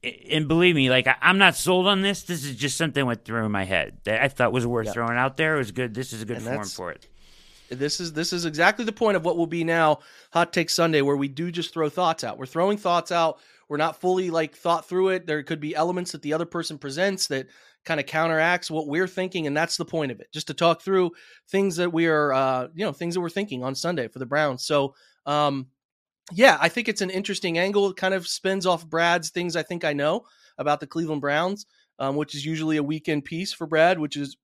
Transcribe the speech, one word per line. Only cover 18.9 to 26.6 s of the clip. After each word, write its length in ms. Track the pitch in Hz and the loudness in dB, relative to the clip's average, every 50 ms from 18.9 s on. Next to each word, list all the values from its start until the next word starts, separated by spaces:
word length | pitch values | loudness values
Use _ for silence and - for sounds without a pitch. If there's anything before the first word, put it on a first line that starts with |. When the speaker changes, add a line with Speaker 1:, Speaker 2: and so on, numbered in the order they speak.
| 143 165 185 | 0 0 0
Speaker 2:
thinking, 400 | 180 - 196 185 185 185 180 156 | 0 -2 -4 -6 -4 -4 -4 -4
and 100 | 143 143 | -2 0
that's 180 | 151 165 165 - | 0 0 -2 -2
the 80 | - 165 | -6 -6
point 300 | - - 160 151 131 117 | -4 -2 -2 -2 -2 -6
of 80 | 104 | -10
it, 100 | - _ | -14 _
just 160 | - 151 - | -10 -10 -8
to 60 | - 147 | -8 -2
talk 280 | - 170 165 165 - | 2 4 4 4 2
through 300 | - 190 190 185 180 175 175 - - - - _ _ _ | 0 2 2 2 2 2 -2 -10 -20 -20 -20 _ _ _
things 260 | - 196 196 196 165 | 0 2 2 2 2
that 160 | 165 180 175 | 0 -2 0
we 140 | 165 165 170 | 2 2 4
are, 260 | 165 156 151 147 147 | 4 4 4 4 4
uh, 360 | 131 135 135 131 131 127 127 - 165 | 2 2 2 2 2 0 -2 -6 -6
you 120 | 160 165 | -4 -4
know, 80 | 175 139 | -4 -4
things 220 | - 175 170 170 | -4 -6 -4 -2
that 40 | 185 | -2
we're 80 | 175 165 | -4 -2
thinking 360 | - 196 208 208 135 123 123 | -2 -4 -4 -4 -4 -4 -4
on 100 | 131 135 | -4 -4
Sunday 320 | - - 165 180 151 120 | -4 -4 -2 -2 -2 -4
for 120 | 107 _ 127 | -6 _ -10
the 60 | 131 | -6
Browns. 380 | 117 143 151 156 147 127 123 - | 0 2 2 2 2 0 -2 -2
So, 320 | - 156 143 139 139 _ _ _ _ _ _ _ | 0 2 2 2 0 _ _ _ _ _ _ _
um, 420 | 143 147 147 147 143 139 135 131 131 _ _ _ _ _ _ _ _ _ _ _ - | 0 2 2 4 2 2 -2 -8 _ _ _ _ _ _ _ _ _ _ _ _ -10
yeah, 260 | 180 180 247 269 170 143 | 2 6 6 6 8 6